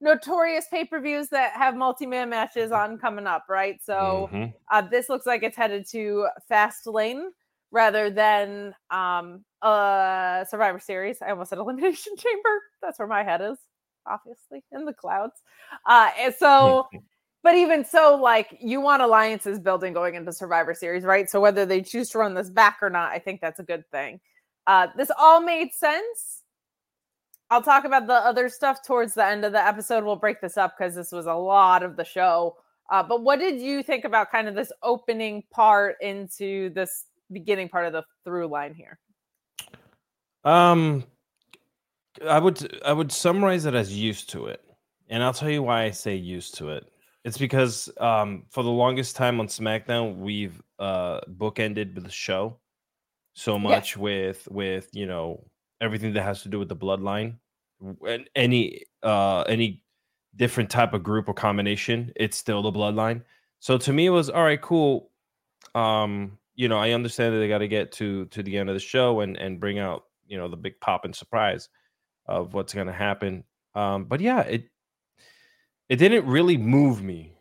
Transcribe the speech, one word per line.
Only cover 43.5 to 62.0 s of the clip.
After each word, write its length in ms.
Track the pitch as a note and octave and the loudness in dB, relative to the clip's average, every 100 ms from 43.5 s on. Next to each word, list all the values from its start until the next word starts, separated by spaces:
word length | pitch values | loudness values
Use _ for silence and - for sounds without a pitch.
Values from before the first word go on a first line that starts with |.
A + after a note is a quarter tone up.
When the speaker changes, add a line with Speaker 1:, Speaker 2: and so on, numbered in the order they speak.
| F3+ D3+ | 2 0
Speaker 2:
it 80 | |
as 220 | B2 G2 G2+ | 0 0 -2
used 340 | A2 G2+ - | -4 -4 -10
to 160 | E2 A1 | -12 -10
it. 160 | - _ _ _ _ - | -12 _ _ _ _ -8
And 140 | A2+ | -2
I'll 120 | B2 | -2
tell 160 | B2 D3+ | -2 -4
you 120 | D3 | -2
why 220 | B2+ A#2 | 0 0
I 60 | A2 | -2
say 240 | G2 G#2+ G2 | -4 -6 -6
used 380 | F2 F2+ - - | -8 -10 -12 -12
to 140 | D2+ | -10
it. 140 | D2+ - _ _ _ | -10 -14 _ _ _
It's 140 | A#2+ A2+ | -12 -6
because, 520 | C3 C3+ B2+ A2 - - | -2 2 0 -2 -12 -2
um, 460 | A#2 A2 G#2 F#2+ - | 0 0 -2 -6 -10
for 120 | - | -4
the 80 | A#2+ | -2
longest 460 | A#2+ B2 B2+ B2+ - | 2 2 0 -6 -2
time 240 | B2 A#2+ | 0 0
on 80 | G#2+ | -4
SmackDown, 680 | - A2 A2 - A#2 A2+ F#2 | -6 -4 -4 -4 -4 -4 -6
we've, 440 | G2 G#2 G2 E2 _ - | -8 -6 -8 -12 _ -10
uh, 420 | G2 F#2 F2+ F2 - F#2 | -6 -4 -4 -6 -10 -8
bookended 580 | G#2+ A2 G#2+ G#2 G2 | -6 -4 -4 -4 -8
with 100 | F#2 | -12
the 60 | F2+ | -14
show 480 | - - F#2+ A2 A#2 _ _ _ _ _ _ _ | -10 -4 -4 -4 -10 _ _ _ _ _ _ _
so 200 | - - | -8 -4
Speaker 1:
Yes. 80 | G#2 | -2
Speaker 2:
much 340 | G#2 G2+ - G2 | 2 0 0 -8
with, 520 | G#2 G2 F#2+ F#2+ - | -6 -4 -6 -8 -12
with, 380 | G2 G2 F#2 - | -8 -6 -6 -10
you 140 | G#2 F#2+ | -10 -8
know, 380 | F2 E2 D#2+ _ _ _ - | -8 -8 -10 _ _ _ -8
everything 320 | A2+ A2 A2 | -6 -4 -4
that 80 | G#2 | -4
has 200 | G2 G2 | -4 -8
to 60 | G2 | -8
do 100 | G#2 | -8
with 100 | F#2 | -8
the 80 | F2+ | -6
bloodline 600 | F#2+ F#2+ G2 G#2 A2+ A#2 _ _ _ _ | -4 -4 -4 -6 -6 -10 _ _ _ _
w-, 320 | F#2+ F#2+ F#2 | -16 -12 -8
and 180 | A#2+ C3+ | -8 -6
any, 480 | C3+ B2 B2 G2+ - - _ | 0 2 2 0 -6 -20 _
uh, 400 | A2 G#2 G2 F#2 | -2 2 2 0
any 400 | - A2+ A2+ F#2+ _ _ _ _ _ G2+ | 0 0 -2 -4 _ _ _ _ _ -2
different 340 | A#2+ - G#2+ | -2 0 -2
type 240 | B2 A#2 | 0 0
of 80 | G#2+ | 0
group 260 | E2+ G#2+ G2+ | -2 -4 -4
or 60 | |
combination, 800 | G2 G#2+ G2+ G2+ G#2 - A#2 | -2 -2 0 -2 -4 -4 -4